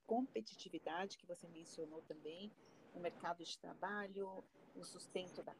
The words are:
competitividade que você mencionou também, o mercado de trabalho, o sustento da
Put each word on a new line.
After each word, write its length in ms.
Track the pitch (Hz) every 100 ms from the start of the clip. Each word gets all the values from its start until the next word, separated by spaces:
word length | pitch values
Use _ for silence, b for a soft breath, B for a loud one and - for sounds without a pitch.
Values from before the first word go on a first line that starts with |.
| -
competitividade 1120 | 226 262 226 220 - 185 - - 165 196 -
que 80 | -
você 220 | 175 175
mencionou 540 | 165 165 - 160 160
também, 500 | 160 151 147 165 208 - - - - -
o 40 |
mercado 440 | 175 165 170 175
de 140 | 165 -
trabalho, 840 | 170 165 185 208 202 196 196 190 - - - -
o 80 |
sustento 600 | 175 180 - 190 185 -
da 100 | - -